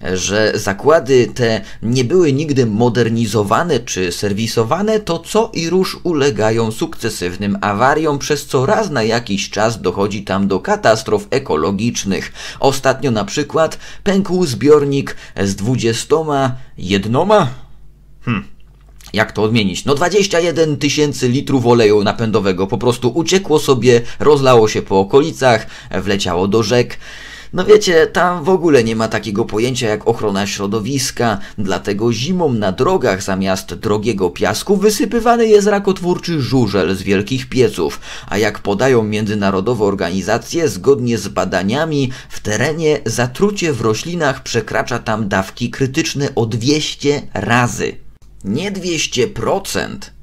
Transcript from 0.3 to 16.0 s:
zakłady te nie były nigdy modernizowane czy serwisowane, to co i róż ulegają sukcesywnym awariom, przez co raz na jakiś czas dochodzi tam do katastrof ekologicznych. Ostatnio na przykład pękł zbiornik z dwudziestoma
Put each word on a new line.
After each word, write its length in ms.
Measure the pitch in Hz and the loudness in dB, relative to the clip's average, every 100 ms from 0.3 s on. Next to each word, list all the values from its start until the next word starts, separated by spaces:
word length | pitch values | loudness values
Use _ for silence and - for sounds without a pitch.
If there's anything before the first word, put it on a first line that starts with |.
| 104 107 - | 2 2 0
zakłady 760 | - 98 113 165 127 131 107 | -2 0 4 4 6 4 4
te 280 | 98 117 110 98 - | 0 0 0 -4 -8
nie 220 | 110 127 | -2 0
były 300 | 120 185 165 | 2 4 4
nigdy 320 | 135 160 135 120 | 2 0 2 2
modernizowane 1120 | 104 120 110 110 117 113 110 101 113 175 131 | 2 2 2 0 0 0 0 2 0 2 -2
czy 320 | - - 90 | -2 -4 -4
serwisowane, 880 | - 101 98 113 - 113 160 208 214 | -2 -4 -2 -2 0 0 0 0 0
to 200 | 208 170 | -2 -6
co 320 | - 208 226 | -2 0 0
i 160 | - 165 | -2 0
róż 300 | 185 185 - | 0 0 -2
ulegają 680 | 170 156 139 101 110 113 113 | -2 2 2 2 0 2 -2
sukcesywnym 880 | 107 165 - 117 - 87 92 101 98 | -2 -6 -4 -6 -4 -6 -4 -4 -2
awariom, 580 | 101 101 127 151 160 143 | -2 2 2 2 0 -2
przez 260 | - 143 - | -2 -4 0
co 200 | 143 127 | 0 2
raz 240 | 214 202 | 0 0
na 140 | 139 | -2
jakiś 460 | 110 117 123 98 - | 0 0 -2 -6 -4
czas 320 | - 110 - | -2 -2 0
dochodzi 420 | 92 92 101 101 | -4 -2 -2 -4
tam 240 | - 98 98 | -4 -2 0
do 120 | 95 | -2
katastrof 680 | - 208 - 214 - 104 - | -2 0 2 2 2 -2 0
ekologicznych. 1040 | - - 78 82 98 117 120 101 90 - - - - | -4 0 0 0 0 -2 -2 -4 -4 -6 -12 -14 0
Ostatnio 520 | 135 131 135 123 139 | 0 2 0 0 0
na 140 | 110 101 | -2 -2
przykład 540 | - 143 156 160 - - - | -4 -2 0 0 -2 -14 -6
pękł 420 | - 190 196 180 175 | 0 0 0 0 0
zbiornik 680 | 110 131 151 143 139 - - - - | 2 6 6 6 -2 -4 -10 -14 -4
z 120 | 98 98 | -2 -2
dwudziestoma 1000 | 104 127 117 113 | -2 0 0 -2